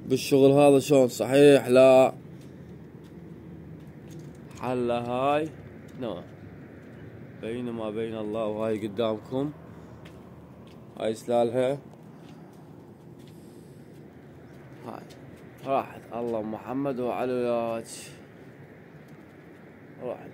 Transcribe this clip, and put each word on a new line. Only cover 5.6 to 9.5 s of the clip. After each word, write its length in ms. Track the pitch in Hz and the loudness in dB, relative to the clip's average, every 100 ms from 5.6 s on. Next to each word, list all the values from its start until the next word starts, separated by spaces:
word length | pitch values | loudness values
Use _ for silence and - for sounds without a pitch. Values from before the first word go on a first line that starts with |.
| - - - - | -18 -20 -18 -12
نعم، 220 | 120 87 87 - - - - - - - - - - - | -10 -10 -14 -18 -20 -20 -20 -20 -20 -20 -20 -20 -20 -14
بين 300 | 110 123 120 | -10 -8 -8
ما 200 | 117 110 | -8 -6
بين 260 | 107 113 110 | -6 -6 -6
الله. 300 | 107 110 107 | -6 -6 -4
وهاي 400 | 107 110 110 107 | -4 -4 -4 -6
قدامكم، 640 | 101 113 110 - 131 147 | -4 -2 -4 -6 -6 -6